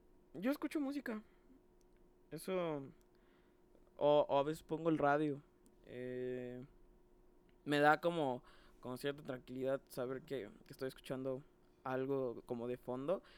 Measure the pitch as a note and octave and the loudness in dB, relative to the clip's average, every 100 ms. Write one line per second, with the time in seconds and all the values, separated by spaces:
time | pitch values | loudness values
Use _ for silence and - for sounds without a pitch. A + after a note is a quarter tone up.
0 | - - - D3+ A3+ D4 D4+ D#4+ C4+ C#4+ | -20 -20 -16 -4 -2 -2 -2 -2 -2 -4
1 | B3 G#3+ - - - - _ - - - | -6 -8 -10 -20 -20 -20 _ -20 -20 -20
2 | - - - D3+ - F#3 E3+ D3 C3+ - | -20 -20 -14 -10 -4 -2 0 -4 -6 -14
3 | _ _ - - _ _ _ - - - | _ _ -20 -20 _ _ _ -20 -14 2
4 | D3 D3 - C#3 C#3+ D#3+ - D#3 E3 D3+ | 6 6 6 4 2 -2 -4 -2 2 4
5 | C#3+ D3 D3+ C#3 - - - - - B2 | 6 4 2 -2 -8 -20 -20 -20 -16 -10
6 | B2+ B2 B2+ B2+ B2 B2 C3 - - - | -8 -6 -4 -6 -8 -10 -14 -18 -20 -20
7 | - - - - - - C#3 D3 D3 D#3 | -20 -20 -20 -20 -20 -10 0 6 8 8
8 | E3+ E3+ C#3 B2+ - - - - B2+ B2+ | 4 2 2 0 -6 -20 -20 -14 -10 -6
9 | C#3+ C#3+ D3+ B2+ - B2+ C3 C3+ - - | -4 -4 -6 -8 -8 -4 -2 -2 -4 -6
10 | B2+ C3 - C3+ G#2 - - C#3+ C3 - | -6 -6 -8 -8 -8 -14 -18 -8 -8 -8
11 | - C3 C3+ C3 - _ _ _ C3 C3 | -8 -6 -4 -6 -10 _ _ _ -4 -2
12 | C3 C#3 C3 A2+ - A#2+ A#2+ B2 - B2+ | 0 0 -2 -4 -6 -4 -4 -4 -4 -4
13 | C#3+ G3 - | -2 -2 -4